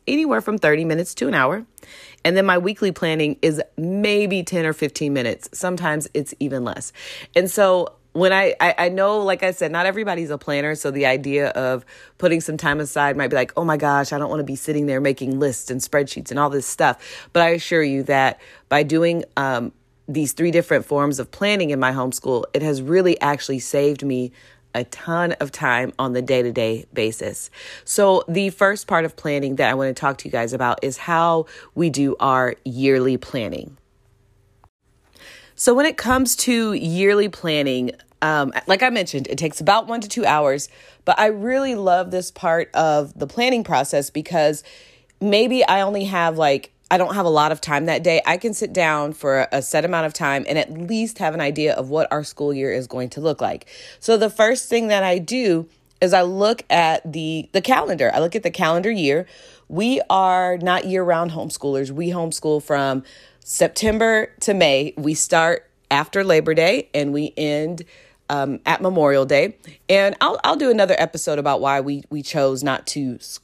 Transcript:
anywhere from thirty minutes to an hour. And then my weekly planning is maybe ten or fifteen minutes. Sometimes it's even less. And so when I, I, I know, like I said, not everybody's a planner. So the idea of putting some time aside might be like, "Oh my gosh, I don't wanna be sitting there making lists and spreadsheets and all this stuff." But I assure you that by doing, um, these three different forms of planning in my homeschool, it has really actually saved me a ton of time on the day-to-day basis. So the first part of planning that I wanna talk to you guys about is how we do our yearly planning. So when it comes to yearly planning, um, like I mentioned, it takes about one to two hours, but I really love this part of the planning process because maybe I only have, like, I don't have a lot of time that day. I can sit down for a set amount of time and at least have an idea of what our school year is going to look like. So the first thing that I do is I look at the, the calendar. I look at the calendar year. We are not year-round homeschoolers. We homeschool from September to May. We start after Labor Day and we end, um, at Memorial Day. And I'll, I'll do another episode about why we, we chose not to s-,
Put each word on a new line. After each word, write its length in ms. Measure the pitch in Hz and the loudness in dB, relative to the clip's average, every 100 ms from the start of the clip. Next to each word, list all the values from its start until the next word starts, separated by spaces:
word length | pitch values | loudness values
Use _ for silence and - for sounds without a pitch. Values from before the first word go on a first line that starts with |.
| - | -2
anywhere 340 | 285 311 226 | 0 0 -2
from 180 | 220 214 | -2 0
thirty 260 | 156 151 | 2 2
minutes 300 | 165 160 175 | 0 -2 -4
to 120 | - 254 | -4 -2
an 80 | |
hour. 300 | 175 131 190 226 _ - - - - | 2 0 0 -8 _ -20 -20 -20 -6
And 120 | 165 185 | 0 2
then 80 | |
my 140 | 196 180 | 4 2
weekly 340 | 180 214 202 | 0 -2 -2
planning 460 | 165 170 160 151 - | -2 -2 0 0 0
is 220 | 160 151 - - | 0 0 -6 -6
maybe 680 | 165 190 208 208 208 190 | -6 -2 0 0 0 -2
ten 240 | 175 180 160 | -4 -2 -2
or 60 | |
fifteen 400 | 156 151 - 151 | -2 -4 -4 -2
minutes. 360 | 139 120 - - | -2 -2 -6 -10
Sometimes 560 | - 180 180 170 151 - | -8 -6 -4 -2 -4 -4
it's 220 | - 139 - | -6 -6 -6
even 260 | 147 135 | -6 -4
less. 280 | 120 - - - - - - | -6 -8 -12 -16 -18 -18 -2
And 160 | - 185 | 0 0
so 440 | 214 196 185 170 _ _ | 2 4 4 0 _ _
when 200 | 156 185 | 2 4
I, 220 | 190 190 - | 4 2 2
I, 140 | 175 - | 2 2
I 100 | 175 | 0
know, 320 | 190 196 214 | 2 0 2
like 220 | 196 185 | 0 0
I 80 | 185 | -2
said, 180 | 180 160 | -2 -2
not 160 | 165 185 | 0 -2
everybody's 440 | 196 208 170 160 | -2 -4 -4 -4
a 80 | 147 | -6
planner. 360 | - 143 147 | -4 -4 -2
So 160 | 156 147 | -4 -4
the 160 | 139 135 | 0 2
idea 440 | 131 135 143 139 | 0 0 0 0
of 340 | - 127 127 - - - - | -2 -2 -4 -6 -20 -20 -2
putting 240 | 180 165 | 0 0
some 160 | 160 156 | -2 -4
time 240 | 147 147 | -2 -2
aside 360 | 147 151 143 135 | -2 0 0 0
might 120 | 135 | 0
be 80 | 143 | 0
like, 160 | 127 - | 0 -2
"Oh 80 | |
my 120 | 165 151 | 0 0
gosh, 360 | 147 143 139 | 2 0 0
I 60 | 147 | -4
don't 120 | 147 | -4
wanna 140 | 156 | -4
be 120 | 139 135 | -4 -6
sitting 300 | - 147 147 | -4 -2 0
there 140 | 135 | 0
making 380 | 139 131 135 135 | 0 -2 -2 -2
lists 320 | 143 120 - | -2 -2 -6
and 100 | 127 | -8
spreadsheets 500 | - 147 139 - - | -2 -2 -2 -6 -8
and 80 | 131 | -2
all 120 | 147 | 0
this 160 | 139 - | -2 -4
stuff." 600 | - 151 120 - - - | 0 0 0 -8 -20 -4
But 100 | 175 | 2
I 80 | 165 | 2
assure 320 | 170 - 170 | 2 0 0
you 200 | 147 135 | 0 0
that 360 | 135 139 131 - - - - | 0 2 2 -2 -14 -14 0
by 140 | 147 | 0
doing, 420 | 151 160 170 170 - - | 2 2 2 0 -4 -4
um, 360 | 135 123 117 - _ _ - | -2 -2 -4 -10 _ _ -8
these 240 | 143 143 | -4 -4
three 180 | - 170 | 0 2
different 340 | 170 160 151 | 2 2 0
forms 340 | 123 147 143 135 | 0 0 0 -2
of 120 | - | -6
planning 400 | - 202 208 165 | -4 0 0 0
in 80 | 139 | 0
my 140 | 127 | 0
homeschool, 520 | 135 127 - - 123 - | 0 -4 -4 -2 -2 0
it 80 | - | -2
has 200 | 151 139 | 0 -2
really 380 | 131 180 180 165 | 0 2 4 2
actually 380 | 143 143 - 135 | 0 -2 -2 -6
saved 460 | - 143 143 143 | -2 2 2 0
me 280 | 143 127 123 - - _ _ | -2 -2 -4 -10 -20 _ _
a 100 | 120 | -8
ton 480 | 123 - - 170 175 | -8 -10 -4 -2 0
of 200 | - 143 | -2 -6
time 400 | - 143 120 127 - | -4 0 0 0 -4
on 140 | 131 | -4
the 100 | 123 | -2
day-to-day 640 | 127 127 120 117 113 113 - | 0 0 0 0 -2 -4 -8
basis. 580 | - 110 - 107 - - - - - | -4 -4 -4 -8 -10 -14 -18 -20 -16
So 400 | - - 202 185 - | -6 2 4 4 2
the 240 | 170 196 | -2 -2
first 360 | 180 196 208 - | 0 0 0 -2
part 180 | 175 | 0
of 120 | 160 - | -2 -4
planning 400 | 156 143 139 135 | -4 -2 -2 0
that 140 | 127 | 0
I 40 | |
wanna 200 | 131 135 | 2 -2
talk 240 | 123 143 139 | -2 -2 -4
to 100 | - | -4
you 40 | |
guys 200 | 127 117 | -4 -2
about 300 | 123 123 - | -2 -2 -2
is 140 | 135 127 | -4 -6
how 500 | - 165 170 165 160 - - | -2 2 2 2 -2 -10 -12
we 160 | - 170 | -2 -2
do 260 | 135 139 - | 2 0 0
our 360 | 135 131 127 - | 0 2 0 -4
yearly 520 | 135 123 135 135 131 127 | -10 -2 2 4 2 -2
planning. 600 | - 135 104 - - - _ _ _ _ _ _ _ _ _ _ _ _ _ _ - - - | -4 -6 -6 -8 -12 -20 _ _ _ _ _ _ _ _ _ _ _ _ _ _ -20 -20 -18
So 200 | - - | -2 2
when 120 | 247 302 | 4 2
it 100 | 294 | 0
comes 400 | 214 254 254 - | 0 0 2 0
to 360 | - 233 220 | 0 0 0
yearly 560 | 202 165 170 196 202 208 | -4 -4 0 2 4 2
planning, 640 | - 165 151 143 127 123 - _ - | -2 -2 0 0 -2 -4 -8 _ -4
um, 300 | 156 151 135 117 - | 0 0 0 -2 0
like 160 | 190 | 2
I 80 | 254 | 2
mentioned, 360 | 240 175 143 131 | 0 -4 -6 -6
it 100 | 139 | -6
takes 220 | 160 - | -6 -4
about 260 | 160 214 220 | 2 2 2
one 140 | 240 | -6
to 80 | 214 | -6
two 160 | - | -2
hours, 440 | 202 151 147 139 - - - _ | 2 2 2 0 -4 -16 -20 _
but 140 | - - | 0 2
I 80 | 214 | 2
really 480 | 214 214 262 277 | 0 -2 -2 -2
love 360 | 233 190 180 180 | 0 2 2 2
this 200 | 185 175 | -4 -6
part 400 | - 180 165 - | -4 0 0 0
of 420 | - 160 147 147 - | 0 2 2 0 -6
the 80 | 143 | -8
planning 380 | - 247 247 | -2 0 0
process 460 | 202 147 143 147 139 | 0 0 0 -2 -2
because 520 | 151 156 170 151 156 - - - _ _ - | -6 -2 2 2 0 -8 -20 -20 _ _ -6
maybe 440 | 202 202 240 254 | 0 2 2 2
I 180 | 233 190 | 2 2
only 220 | 196 208 | 0 -2
have, 340 | 196 190 170 160 | -2 0 0 2
like, 340 | 151 139 - _ - | 2 0 -4 _ 0
I 60 | 175 | 2
don't 180 | 175 | 2
have 120 | 202 175 | 0 2
a 40 | |
lot 220 | 156 151 | 4 2
of 80 | 156 | 0
time 260 | - 143 165 | -2 -2 0
that 160 | 143 | 0
day. 200 | 170 165 | 2 2
I 140 | - 180 | 2 0
can 160 | 233 | -2
sit 180 | 208 214 | -4 -4
down 400 | - 165 151 147 | 0 2 2 -2
for 340 | 156 147 135 - | -4 0 0 2
a 80 | 139 | -2
set 240 | 131 156 | -2 -2
amount 220 | 165 170 156 | 0 0 -2
of 80 | |
time 320 | - 151 139 - | -2 -2 -2 -2
and 100 | 151 | -2
at 140 | - | -2
least 460 | 156 170 220 220 - | -6 -6 -4 -4 -4
have 160 | 170 | -4
an 60 | 160 | -2
idea 340 | 143 151 151 | -4 0 0
of 160 | - 131 | -2 -2
what 200 | 151 156 | -2 0
our 140 | 151 | -2
school 280 | 147 - 147 | -6 -6 -4
year 180 | 139 135 | -2 -2
is 140 | 110 123 | -4 -6
going 240 | 127 127 | -8 -8
to 100 | 143 | -4
look 200 | 160 139 | -4 -2
like. 260 | 104 80 - - - - | -4 -6 -12 -20 -20 -8
So 160 | - 226 | 0 2
the 140 | 214 | 2
first 380 | - 220 254 - | 2 2 2 0
thing 200 | 233 226 | 0 2
that 140 | 202 | 2
I 160 | 190 180 | 2 0
do 500 | 165 254 233 165 165 _ _ - | -2 -2 2 0 -2 _ _ -2
is 120 | 180 | 4
I 100 | 185 | 4
look 400 | 180 190 208 233 - | 4 2 0 0 0
at 420 | 170 160 160 165 | 2 2 0 -4
the, 360 | 151 156 160 - | -6 -4 -6 -2
the 80 | 196 | -2
calendar. 500 | 185 254 151 165 120 | 2 0 0 0 2
I 60 | - | 2
look 140 | 165 | 0
at 80 | 220 | 0
the 80 | 170 | -4
calendar 400 | - 170 165 196 | -2 0 2 0
year. 360 | 220 147 147 180 - - - - | 0 0 0 -2 -14 -20 -20 -10
We 320 | 156 226 269 - | -2 0 0 2
are 480 | 190 190 185 180 180 | 2 4 2 0 0
not 280 | 180 185 190 | 0 0 0
year-round 460 | 185 175 165 170 | -2 2 2 0
homeschoolers. 580 | 160 156 - 143 135 135 | -4 -8 -6 -4 -2 -4
We 200 | 139 170 | -4 -4
homeschool 520 | 175 165 - 156 151 | -4 -4 -4 -2 -2
from 420 | - 143 139 131 131 - - _ | 0 0 0 -2 -6 -20 -20 _
September 880 | - - - - 220 214 226 220 - - | -6 0 0 0 0 2 2 2 0 -6
to 140 | - | -2
May. 400 | 196 160 135 147 - | 4 4 4 0 -4
We 180 | 147 | -2
start 560 | 156 - 170 165 170 _ _ - | -2 2 2 4 0 _ _ -2
after 340 | 139 - 196 | -2 0 0
Labor 300 | 196 160 160 | 4 4 4
Day 340 | 156 165 247 - | 4 4 2 -2
and 180 | 147 143 | -4 -2
we 200 | 143 151 - | -2 -4 -4
end, 480 | 151 147 156 170 165 - _ _ - | -4 -2 -4 -8 -14 -20 _ _ -6
um, 300 | 143 139 131 - | -4 -2 -4 -2
at 160 | 165 | 0
Memorial 420 | 185 185 147 139 | 2 4 4 4
Day. 320 | 135 143 180 - - - - | 4 4 2 -4 -20 -8 2
And 260 | 196 196 196 | 4 4 2
I'll, 180 | 320 392 | 0 0
I'll 120 | - 294 | 0 2
do 140 | 269 | 4
another 240 | 220 196 180 | 4 4 2
episode 400 | 160 160 - 147 | 0 -2 -4 -2
about 220 | 143 139 | 0 2
why 200 | 139 139 | 2 0
we, 220 | 135 143 - | -2 -6 -6
we 120 | 147 | -10
chose 400 | 135 160 135 135 | -4 0 0 0
not 240 | 143 131 - | -2 -4 -4
to 260 | 147 135 | -6 -6
s-, 260 | 120 - - | -6 -12 -16